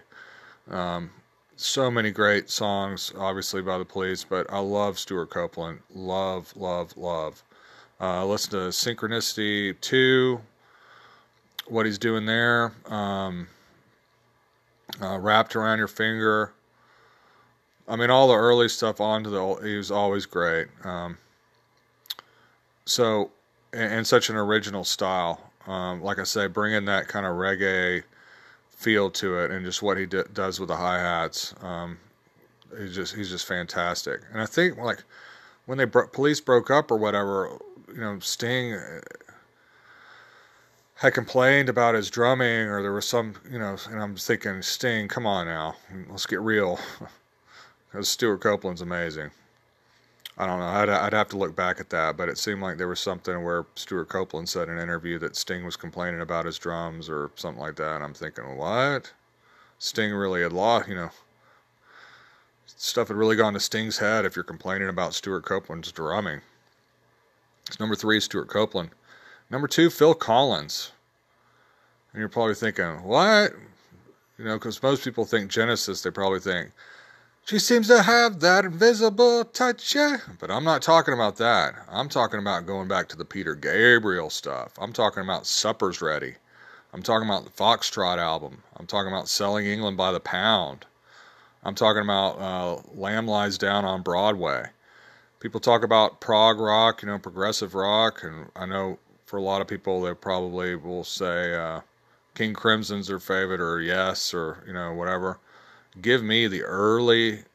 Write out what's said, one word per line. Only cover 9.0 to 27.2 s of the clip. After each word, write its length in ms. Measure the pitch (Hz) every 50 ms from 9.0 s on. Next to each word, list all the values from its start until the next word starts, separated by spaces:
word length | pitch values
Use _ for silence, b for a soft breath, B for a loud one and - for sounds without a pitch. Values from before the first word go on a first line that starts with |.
| 110 107 117 113 101 - - 110 107 104 104 104 101 98 90 -
two, 600 | - - 131 131 131 131 131 131 127 127 123 117 110 _ _ b b b b b b b b b b b b b b b b b _ _ _ - -
what 200 | - 117 113 110
he's 120 | 110 104 101
doing 280 | 117 117 113 110 107
there. 480 | 110 113 117 117 120 120 117 117 113 - - -
Um, 640 | - 110 104 101 101 98 98 95 95 90 87 85 87 b b b b b b b b b b b _ _ _ _ _ _ _ _ _ _ _ _ _ _ _ _ - - -
uh, 180 | 101 95 98 92
Wrapped 380 | 92 107 107 110 113 - -
Around 220 | 117 107 110 110 110
Your 100 | 107 98
Finger. 640 | - - 110 110 110 110 110 110 107 107 107 101 - _ _ _ b b b b b b b b b b b b b b b b b b _ _ _ _ _ -
I 80 | 113
mean, 140 | 117 120 120
all 180 | 127 135 135 131
the 60 | 120
early 340 | 104 113 120 120 120 120 113
stuff 320 | - - 117 110 104 -
onto 300 | 104 107 107 110 107 107
the, 360 | 101 95 92 98 92 - 104
he 100 | 107 104
was 140 | 104 98 95
always 360 | 101 104 101 101 101 101 98
great. 420 | - - 87 85 85 82 82 - - - - -
Um, 340 | 92 90 87 87 87 85 - _ _ _ _ _ _ _ _ _ _ _ _ _ _ _ _ _ - B B B B B B B B B B B B _ _ _
so, 460 | - - - 120 113 110 104 98 - - _ _ _ _ _ _ _
and, 220 | - 113 113 104 110
and 120 | 113 110
such 220 | - 131 120 - -
an 80 | 110
original 480 | 107 104 101 107 110 98 104 98 95 87
style. 640 | - - - 101 92 92 92 87 85 80 - - - _ _ -
Um, 360 | 95 95 92 90 90 90 87
like 160 | 82 98 98 95
I 60 | 92
say, 240 | - - 110 101 95
bringing 360 | 87 107 104 107 110 104 98
that 240 | 101 98 95 - -
kind 160 | - 104